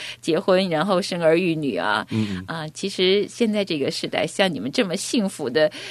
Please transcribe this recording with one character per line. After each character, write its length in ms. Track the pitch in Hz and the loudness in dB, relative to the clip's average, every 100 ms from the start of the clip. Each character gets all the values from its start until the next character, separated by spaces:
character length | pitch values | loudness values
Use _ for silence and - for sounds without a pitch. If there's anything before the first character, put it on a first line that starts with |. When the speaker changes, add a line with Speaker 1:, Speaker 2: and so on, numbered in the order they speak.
| - - | -6 -8
Speaker 1:
结 180 | - 160 | -2 0
婚， 320 | - 185 190 | 4 4 4
然 160 | 156 175 | 0 2
后 160 | 185 | 2
生 220 | - 180 | 0 2
儿 140 | 165 170 | 4 4
育 180 | 185 160 | 4 0
女 220 | 147 92 | -2 -2
啊。 280 | 92 107 - | 0 0 0
Speaker 2:
嗯 180 | 110 107 | -2 -2
嗯。 120 | 95 92 | -4 -6
Speaker 1:
啊， 200 | 160 156 | -8 -10
其 160 | - 190 | -8 -6
实 360 | - 185 202 208 | 0 2 2 0
现 200 | - 233 | 0 0
在 140 | 208 | 0
这 160 | 196 160 | -2 0
个 100 | 135 | -2
时 160 | - - | -2 -4
代， 220 | - 175 | -2 -2
像 260 | - 190 | 0 0
你 60 | 151 | 0
们 100 | 104 | -2
这 140 | - | 0
么 140 | 202 185 | 0 -2
幸 320 | - 285 196 | -2 -2 -2
福 200 | - 139 | -2 -2
的 220 | 156 151 - - | 2 2 0 -10